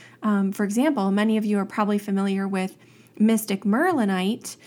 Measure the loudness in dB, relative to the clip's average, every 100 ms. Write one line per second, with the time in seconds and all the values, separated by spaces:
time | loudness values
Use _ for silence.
0 | -20 -6 0 2 0 0 -2 0 0 2
1 | 0 2 2 0 0 0 -2 -2 0 0
2 | 0 -2 0 -2 -2 -2 -4 -8 -20 -20
3 | -20 0 2 2 0 -4 0 2 2 2
4 | 0 0 -2 -4 -8 -16